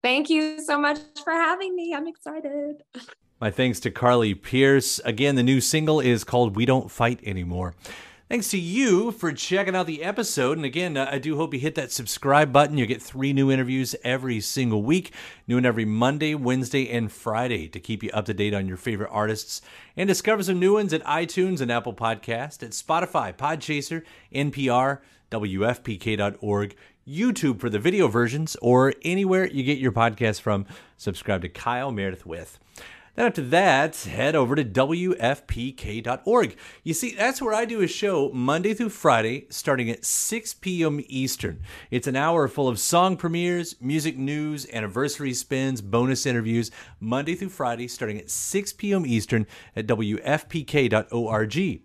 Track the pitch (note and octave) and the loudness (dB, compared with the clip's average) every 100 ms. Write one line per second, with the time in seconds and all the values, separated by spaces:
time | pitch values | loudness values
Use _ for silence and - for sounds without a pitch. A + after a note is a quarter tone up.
0 | B3+ B3+ D4+ D#4+ D#4 D#4 D#4 C#4+ D4 D4+ | 2 2 4 2 2 -4 -2 0 2 0
1 | - - - E4 D#4+ F#4 G4 F4+ E4+ D4 | -8 -10 -4 0 2 0 -4 -6 -6 -6
2 | E4 E4 D4+ D#4 D4+ C#4+ D4 D4 _ B3 | -8 -10 -12 -10 -8 -6 -8 -10 _ -20
3 | A#3 - _ _ A2 G2 B2+ G#2+ A2 - | -20 -20 _ _ -4 0 0 0 -6 0
4 | A#2+ B2 A2 F#2+ - B2+ C3+ C#3 B2 - | 4 4 2 -2 -2 4 6 6 4 -4
5 | B2 A2 C#3 C3+ B2 C3+ - D#3 D#3 D#3 | -4 0 2 4 4 4 4 0 2 2
6 | B2+ A#2 - B2 A#2+ G2 B2 C3 A2+ - | 4 2 2 2 2 2 4 2 0 0
7 | A#2 B2 G#2 F#2+ F2 F2 F2+ E2+ - - | 0 0 -6 -6 -4 -4 -4 -8 -16 -18
8 | - - _ A#3+ - G3 E3+ G#3+ C4 F#3 | -18 -20 _ -4 -2 -4 -2 0 4 4
9 | A#3 - E3 C#3+ - F#3 F#3+ F#3 E3 D3+ | 2 -2 -4 -4 -2 0 0 -2 -2 -4
10 | E3+ G#3+ A3 - B2+ D#3+ C#3+ C#3+ F3+ C#3+ | -6 -4 -4 0 0 0 -2 -4 -2 -2
11 | C3+ C#3+ C#3+ D#3 D#3+ C3+ D3 D#3 B2+ - | -2 -2 -2 -2 -2 -2 -4 -4 -6 -6
12 | A#2 - C#3 C#3+ D3+ B2+ D3 D3+ A2+ A#2+ | -6 -4 4 6 6 6 6 4 2 0
13 | - C3 C#3 C#3 C3+ C3+ B2 C3 B2+ - | -6 -4 0 4 4 4 2 0 -2 -4
14 | A#2+ B2+ C3 A2+ G2+ - B2 G#2+ G#2+ F3+ | -2 -2 -2 -4 -2 -2 2 2 4 2
15 | - - - - - B2 B2+ A2+ A2 A2 | 0 -16 -18 -16 0 2 4 2 0 2
16 | B2 D3 D#3 D3+ B2 B2+ B2+ C#3 B2 A#2 | 2 2 -2 0 0 0 0 -2 0 -2
17 | A2 - A#2 A2 B2+ G#2+ D#2+ - - A2+ | -4 -6 -4 -2 0 -2 -6 -12 -8 -6
18 | A2 G#2+ G#2 G2 G#2 G#2 F#2+ F#2 - G#2 | -4 -4 -4 -2 0 0 -4 -6 -6 -4
19 | G#2 G#2 G#2+ G#2+ - - - - - - | -4 -2 -2 -2 -6 -14 -14 -20 -16 -4
20 | G3 F#3+ - A3 F#3 F3+ F#3 G#3 G3+ D#3 | 0 0 2 0 0 2 4 4 2 -2
21 | - D3+ E3 F#3 F#3 F3 B2 A#2+ A#2+ G2+ | 0 -2 -2 0 0 0 0 0 -2 -4
22 | A2+ A2 - A#2 C#3+ - A#2 - - E3 | -2 -2 -4 -6 -6 -12 -12 -12 -2 0
23 | F3+ D#3 G#2 F2+ C#3+ D#3+ C#3+ D3 C#3 E3 | 0 -2 -4 -4 -4 -4 -4 -4 -4 -8
24 | - - _ C3+ C#3+ C3 C3+ B2 C3 C#3 | -10 -20 _ -2 -2 0 2 4 2 -2
25 | _ _ _ A2+ G#2 F#2+ A2 B2 - G2+ | _ _ _ -4 -2 0 0 0 -6 -6
26 | A#2 G#2+ G2+ G2 G#2+ G2+ G2+ - - _ | -2 0 -2 -2 -2 0 -2 -8 -20 _
27 | - D3 B3 G#3+ D3+ A2 A#2+ G#2 C#3 G3+ | -12 -2 0 2 0 0 -2 0 0 4
28 | D3+ A2+ A#2+ C#3+ D#3 - A#2+ B2+ C3+ - | 4 4 2 0 -6 0 4 6 6 2
29 | D#3 F#3 F#3+ F#3 F#3+ C#3+ C3 C#3+ C3 A2+ | -2 0 2 2 2 0 0 0 0 2
30 | A#2 G#2+ A2+ G#2 - G2+ G2 - - _ | 0 2 0 0 0 0 -2 -12 -20 _
31 | - F2+ - F#2+ E2+ - - B2 C3+ A2 | -8 -6 -2 -2 -4 -6 -4 -4 -4 -4
32 | G2 F2+ F2+ E2 D#2+ - _ - - - | -4 -6 -12 -12 -12 -20 _ -20 -20 -20
33 | - - A#3 - B2+ D#3+ F#3+ C3+ D#3 - | -14 0 0 0 2 4 6 6 2 -2
34 | F#2+ A#2 C3+ D#3+ B2 C#3+ B2+ G2 C3+ E3+ | -8 0 2 4 4 2 0 2 2 2
35 | F3+ F3 A#2 C#3 - - B2+ C3 A#2+ G#2+ | 0 0 0 0 -4 -6 -6 -8 -8 -6
36 | A#2 C3 - A#3+ D3+ - - - - D#3 | -4 -4 2 2 2 -4 -20 -12 -6 -4
37 | B3 G#3 A3+ C4 A3+ G#3+ A3+ A3+ F3 - | -4 -2 -2 0 -2 0 -2 0 -2 0
38 | G3+ F#3 C#3 C3 B2 D#3+ G3 G#3+ A#3 - | 0 0 0 0 0 2 0 -2 -4 2
39 | D#3+ A#2 A2 C3+ - - - C3 A#2 A#2 | 4 6 2 -2 -8 -6 0 0 0 -4
40 | - - - A3+ A3 - F#3+ F3+ D#3+ D3 | -4 -2 -2 -4 -6 -8 -6 0 0 0
41 | - C3+ C3 - - D#2+ - - - B2 | -6 -4 -4 -4 -6 -8 -14 -16 -4 -4
42 | C#3+ C3 D3+ E3+ C#3 - C3 A2 - E3+ | -2 0 2 2 2 2 0 0 2 4
43 | F#3 F3+ E3+ E3+ F3 F3+ E3+ - B2 D#3 | 4 2 -2 0 0 -2 -4 -8 -2 -2
44 | D3+ C3 C3+ D3+ D3+ D3+ C#3 A2+ G#2+ G2+ | -2 -4 -4 -4 -4 -6 -8 -6 -4 -2
45 | C#3+ C#3+ C#3+ B2 - C3 C3+ B2+ G2+ A#2 | -2 -2 -4 -6 -4 -2 -2 -4 0 2
46 | B2 C3 C3+ A#2+ A2 A#2 A2+ - - - | 2 0 0 0 0 0 -2 -8 -20 -10
47 | A2 B2+ D3 F3 F#3+ - C3 A#2 B2 - | -4 -2 -2 -4 -6 -4 -4 -4 -8 -6
48 | A2+ G#2+ - - - F#3+ G3 - G3+ G3 | -6 -6 -8 -8 -4 -4 -4 -6 0 0
49 | D3 A#2 - A#2 G#2 - - - A2 A2 | 2 0 2 0 0 -8 -12 -8 -2 0
50 | G#2+ G#2+ B2 D3+ - D#3+ C#3 D3 B2 G#2+ | 0 -2 0 -2 -2 -8 0 2 4 2
51 | - A#2+ A2 A2 A2 B2+ F#3+ G#2 | 0 -4 -2 0 0 0 -2 -4